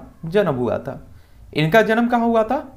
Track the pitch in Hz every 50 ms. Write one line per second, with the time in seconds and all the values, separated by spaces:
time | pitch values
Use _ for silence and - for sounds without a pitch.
0 | - - - - - 160 170 208 196 165 139 123 123 110 98 - - 135 123 -
1 | - - - - - - - - - - - - 156 160 170 226 214 202 226 233
2 | 233 233 247 233 233 233 226 220 220 220 247 302 - - -